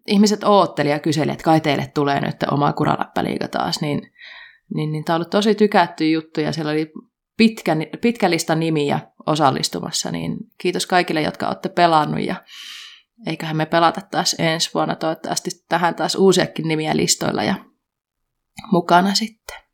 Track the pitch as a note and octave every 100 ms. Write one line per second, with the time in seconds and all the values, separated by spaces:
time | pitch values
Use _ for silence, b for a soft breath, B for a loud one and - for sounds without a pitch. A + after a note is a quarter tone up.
0 | - G3 G#3 G#3 - G3+ E3+ - D3 D3
1 | E3 D3+ C#3+ C#3 F3 D#3 D#3 C#3+ C3+ -
2 | C#3+ C#3 - - - C#3+ C#3+ D3+ D3 -
3 | - - - - - - B1 - D3+ C#3+
4 | - B B B B B _ D#3+ D3+ D#3
5 | D3+ E3 E3+ G3+ G#3+ G#3+ G#3+ G3+ E3+ -
6 | D#3 D#3+ D#3+ - D3+ D3+ D3+ D3+ D#3 -
7 | - _ _ - A3+ A3 - D#3 D#3+ D#3
8 | A#3+ A#3+ F#3+ E3+ - D#3+ E3 D#3 C#3+ C#3+
9 | - _ - D3+ D#3 - - - - -
10 | - - - - - _ F3+ E3+ - F3+
11 | E3+ E3 D#3 - - - F3 F3+ F3 D#3+
12 | D3+ D#3 - F#3 - B B B B B
13 | B _ A3+ D#3+ D#3+ D#3 D#3 E3+ E3+ F3+
14 | - D3+ - - E3 D#3+ - - D#3 -
15 | D#3+ E3 - F3 - - _ E3+ E3+ E3
16 | D#3+ - F#3+ F3+ D#3 - D#3+ D#3 D#3 -
17 | E3+ - E3 - G#2 G3 - _ _ _
18 | _ _ _ _ _ - - F3 E3+ F3
19 | F#3+ G3 G#3+ - - - _